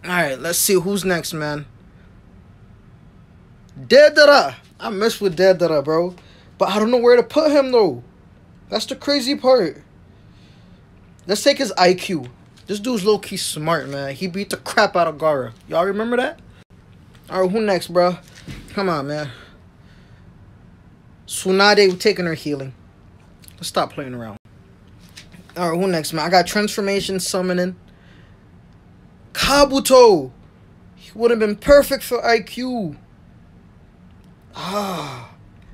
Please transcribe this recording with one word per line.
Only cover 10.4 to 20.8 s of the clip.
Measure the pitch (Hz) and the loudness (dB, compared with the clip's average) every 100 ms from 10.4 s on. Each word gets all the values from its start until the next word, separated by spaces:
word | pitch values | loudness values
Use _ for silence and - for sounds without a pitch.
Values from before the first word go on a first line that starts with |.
| - - - - _ - - - - | -20 -20 -20 -20 _ -20 -20 -20 -4
Let's | 208 | 0
take | 277 277 | 0 0
his | 254 190 | -4 2
I | 180 | 2
Q. | 180 - 165 123 - - _ - | 2 -4 -8 -8 -20 -20 _ -12
This | 208 | -8
dude's | 220 233 | -6 -2
low-key | 196 208 - 185 | 0 -2 -4 -10
smart, | - 156 151 165 131 | -10 -8 -4 -4 -4
man. | 139 139 | -10 -10
He | 139 185 | -8 -10
beat | 180 202 | -8 -8
the | 180 | -10
crap | - - 208 | -4 0 0
out | 180 165 | 0 -2
of | 151 | -2
Gaara. | 156 143 120 117 - | -2 -2 -6 -14 -6
Y'all | 156 190 | -2 -2
remember | 196 233 240 | -4 -4 -4
that? | 269 320 - - _ - _ - - - - | -4 -8 -20 -20 _ -20 _ -20 -20 -20 -10
All | 180 | -2
right, | 185 | -2
who | 214 | -2
next, | 214 180 - | -2 -2 -2
bro? | 170 175 175 - - - - - | 0 0 -2 -14 -20 -18 -18 -12
Come | - 190 | -6 -4
on, | 156 139 | -4 -6
man. | 151 147 - - - - _ - - - - - - - - - - | -8 -10 -14 -20 -20 -20 _ -20 -20 -20 -20 -20 -20 -20 -20 -20 -20